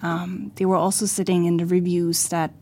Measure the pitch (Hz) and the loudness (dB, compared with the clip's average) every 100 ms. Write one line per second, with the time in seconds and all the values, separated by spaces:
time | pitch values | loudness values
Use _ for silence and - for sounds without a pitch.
0 | 170 170 180 185 202 - 190 180 185 - | -6 -4 -6 -8 -10 -2 2 2 2 0
1 | 202 - 185 180 170 170 170 180 175 175 | -2 -2 2 2 2 2 2 2 2 0
2 | 170 170 - 170 156 - | 0 0 -2 -2 -4 -6